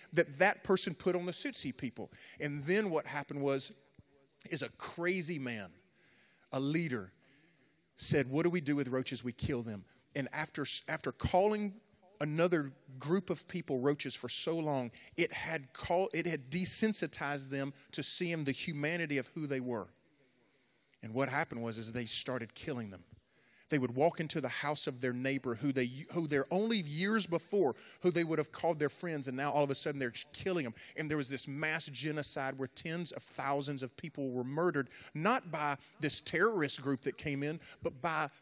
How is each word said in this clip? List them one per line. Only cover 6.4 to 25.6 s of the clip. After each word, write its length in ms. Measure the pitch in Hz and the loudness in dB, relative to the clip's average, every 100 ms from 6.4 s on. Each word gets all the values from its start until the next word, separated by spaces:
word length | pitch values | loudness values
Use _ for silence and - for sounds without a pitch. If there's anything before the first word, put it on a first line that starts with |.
| _ | _
a 80 | 135 | -2
leader, 520 | 139 160 170 123 92 - _ _ _ _ _ _ _ - | 2 2 2 -2 -4 -14 _ _ _ _ _ _ _ -4
said, 340 | - 156 127 | 2 4 4
"What 140 | 139 | 4
do 60 | 170 | 4
we 120 | 175 | 2
do 140 | 143 147 | 2 2
with 120 | 131 | 2
roaches? 340 | 131 135 123 | 0 -2 -4
We 100 | 123 | -6
kill 300 | 117 - 131 | -4 -2 -2
them." 220 | 117 104 - _ _ | -4 -8 -12 _ _
And 140 | - 131 | -6 -4
after, 320 | 147 151 - 139 - - | -4 -4 -4 -2 -2 -2
after 240 | 156 - | -2 -4
calling 640 | - - 185 202 214 208 196 - _ - - | -4 4 6 6 4 0 -6 -16 _ -20 -4
another 480 | 151 151 175 170 139 135 - 131 | 0 4 6 4 2 -8 -18 -10
group 320 | 139 185 - | 0 0 0
of 180 | 170 - | -4 -4
people 300 | 180 - 135 | -6 -2 2
roaches 360 | 135 147 135 | 2 2 -2
for 140 | - - | -6 -4
so 260 | - - | -2 0
long, 360 | 165 151 139 120 - - - | 0 0 0 -2 -8 -10 0
it 160 | 170 | 0
had 400 | - - 160 131 | 0 -4 -4 -6
call-, 380 | - - 175 190 | -10 0 2 2
it 140 | 156 170 | 0 0
had 240 | 156 127 | -2 -2
desensitized 1000 | 170 185 - 220 208 160 - 143 143 135 | 0 2 4 2 2 -2 -2 -4 -4 -4
them 240 | 139 139 139 - | -4 -4 -6 -10
to 100 | - | -6
seeing 420 | - - 180 165 | -4 -2 0 0
the 80 | 139 | 0
humanity 640 | 131 - 143 147 170 160 143 | -2 -2 -2 0 0 0 0
of 140 | 127 | 0
who 120 | - 147 | -6 -2
they 140 | 135 | -2
were. 260 | 123 117 90 _ _ _ _ _ _ _ _ _ _ _ | -2 -4 -6 _ _ _ _ _ _ _ _ _ _ _
And 120 | 110 | -6
what 160 | 113 135 | 0 0
happened 320 | 135 165 120 | 0 -2 -4
was, 160 | 117 110 | -4 -4
is 140 | 110 | -4
they 120 | 117 | -4
started 500 | 113 - - 127 113 | -2 -2 -2 -4 -6
killing 360 | - - 131 110 | -8 -6 -6 -6
them. 140 | 92 87 - _ _ _ _ - | -12 -18 -20 _ _ _ _ -2
They 80 | 151 | 0
would 160 | 123 | 0
walk 260 | 123 160 - | 4 2 2
into 200 | 160 165 | -2 -2
the 80 | 127 | -2
house 360 | - 143 151 - | -2 -2 -2 -2
of 140 | 127 | -2
their 140 | 127 | -2
neighbor 400 | 123 135 139 131 | 0 0 0 -2
who 180 | 113 | 0